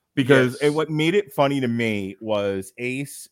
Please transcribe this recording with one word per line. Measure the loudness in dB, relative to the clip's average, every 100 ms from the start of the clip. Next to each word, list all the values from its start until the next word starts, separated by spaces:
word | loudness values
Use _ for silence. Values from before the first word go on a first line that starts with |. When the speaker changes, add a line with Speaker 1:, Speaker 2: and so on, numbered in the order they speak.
| _
Speaker 1:
because | -2 4 6 4
Speaker 2:
Yes. | 2
Speaker 1:
it, | 0
what | 0 -2
made | 0 2
it | 0 0
funny | 0 0 0
to | -2
me | -2 -2 -2 -6 -8
was | -4 -2 -2 -4 -8 -10
Ace | -8 -6 -10 -14 -18